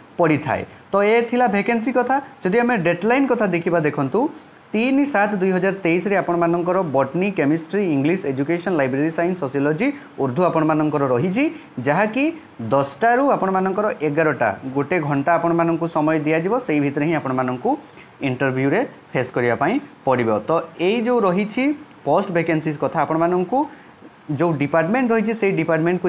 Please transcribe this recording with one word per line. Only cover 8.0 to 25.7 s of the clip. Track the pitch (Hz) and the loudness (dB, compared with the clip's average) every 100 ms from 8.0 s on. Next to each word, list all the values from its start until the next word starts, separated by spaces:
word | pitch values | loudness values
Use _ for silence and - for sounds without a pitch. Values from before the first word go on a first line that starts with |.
| 143 180 143 | 0 0 -2
education, | 131 139 170 185 170 | -4 -2 -2 -2 0
library | 131 135 156 160 | 0 0 -2 0
science, | 170 180 | -2 -2
sociology, | 135 139 143 156 262 285 - - | -4 -2 0 0 -2 -4 -10 -4
ଉର୍ଦ୍ଦୁ | 135 127 175 | -2 0 0
ଆପଣମାନଙ୍କର | 151 156 156 151 147 139 | 2 2 2 0 0 2
ରହିଛି, | 123 180 196 311 - - - 123 | 2 0 0 -2 -4 -12 -6 -2
ଯାହାକି | 156 220 233 294 330 - - 113 | 0 0 0 -2 -4 -12 -12 0
ଦଶଟାରୁ | 135 139 - 226 240 285 - | 0 0 0 2 4 2 2
ଆପଣମାନଙ୍କର | 190 190 190 190 208 - 151 | 0 0 0 0 -2 -2 -2
ଏଗାରଟା, | 143 160 127 113 95 131 | 0 0 2 0 0 -4
ଗୋଟେ | 135 139 180 147 | -4 -2 -2 0
ଘଣ୍ଟା | 143 139 170 | 0 2 2
ଆପଣମାନଙ୍କୁ | 170 170 170 165 165 165 | 2 2 0 0 -2 0
ସମୟ | 151 160 147 | 0 0 0
ଦିଆଯିବ, | 156 170 240 240 | 0 0 -2 -2
ସେଇ | 151 | 0
ଭିତରେ | 143 143 147 | 0 0 0
ହିଁ | 156 | -2
ଆପଣମାନଙ୍କୁ | 135 127 127 123 214 302 - - - - 139 | -2 -2 -2 -2 -2 -4 -6 -20 -20 -6 -4
ଇଣ୍ଟରଭ୍ୟୁରେ | 127 139 131 135 180 277 - - | 0 -2 0 0 0 -2 -8 -6
face | 143 120 127 | -4 -2 0
କରିବା | 120 113 | 0 2
ପାଇଁ | 143 262 - - - | 0 0 -4 -6 0
ପଡ଼ିବ। | 127 113 104 107 | 0 2 0 0
ତ | 160 - - 175 | -2 -2 -2 0
ଏଇ | 233 226 | 0 0
ଯେଉଁ | 247 196 | 2 2
ରହିଛି | 175 208 254 277 294 - - - | 2 -2 -2 -2 -2 -8 -8 0
post | 160 196 170 | 0 2 0
vacancies | 165 156 156 147 | 0 0 -2 -4
କଥା, | 139 165 143 | -2 0 0
ଆପଣମାନଙ୍କୁ | 160 170 180 180 254 294 - - - - - - 143 | 0 0 0 0 -2 -2 -6 -20 -20 -20 -16 -6 -2
ଯେଉଁ | 170 151 | 0 0
department | 143 165 160 247 247 | 0 2 2 2 2
ରହିଛି, | 226 214 220 | 2 0 0
ସେଇ | 196 165 | 0 0
ଡିପାର୍ଟମେଣ୍ଟକୁ | 160 | 0